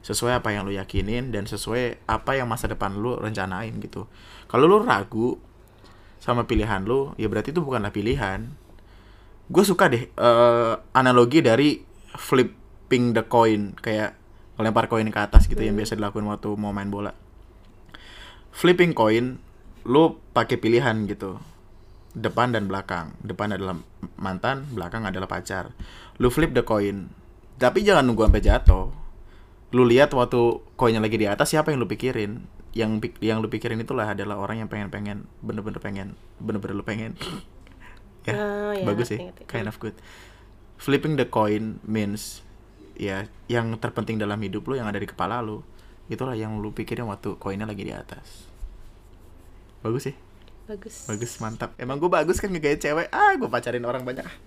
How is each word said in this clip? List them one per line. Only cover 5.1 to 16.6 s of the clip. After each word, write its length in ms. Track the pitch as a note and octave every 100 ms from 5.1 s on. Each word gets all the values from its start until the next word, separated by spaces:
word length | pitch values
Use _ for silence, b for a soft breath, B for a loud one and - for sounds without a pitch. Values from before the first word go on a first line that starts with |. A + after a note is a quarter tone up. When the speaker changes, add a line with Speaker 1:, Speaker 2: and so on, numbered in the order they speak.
| A2 A#2+ - - - - - b b b b
Speaker 1:
sama 260 | - A#2+
pilihan 380 | A2+ A2+ A2 G2+
lu, 340 | G2 C3 C#3 -
ya 100 | G#2+
berarti 240 | G#2+ A2
itu 100 | D#3+
bukanlah 280 | C#3+ B2+ G#2
pilihan. 640 | G#2 G#2 C3+ G2+ F#2+ A#2 C#3+ - - b b b b b b -
Gue 160 | E3
suka 240 | G3+ F#3+ F#3
deh, 160 | A#2+ B2
eh, 680 | - A#2 A#2 A#2+ A#2 A2+ A2+ -
analogi 480 | C3 B2+ B2 A#2+ D3+
dari 400 | C3 A2+ D3 C3 - - -
flipping 1000 | - - C3+ A#2 - - - - C3 A#2+
the 100 | A2+
coin, 500 | A#2 B2 A2+ G#2+ G2+ -
kayak 420 | - G#2+ G#2+ - - - -
ngelempar 340 | - A2 A2 A2+
koin 180 | A#2 A2
ke 140 | G#2+
atas 240 | G#2 - -
gitu, 140 | -
yang 120 | A2
Speaker 2:
Hmm. 100 | G#2
Speaker 1:
biasa 140 | G#2 G#2+
dilakuin 300 | G#2 G#2+ G#2
waktu 240 | G#2 G#2+
mau 180 | G#2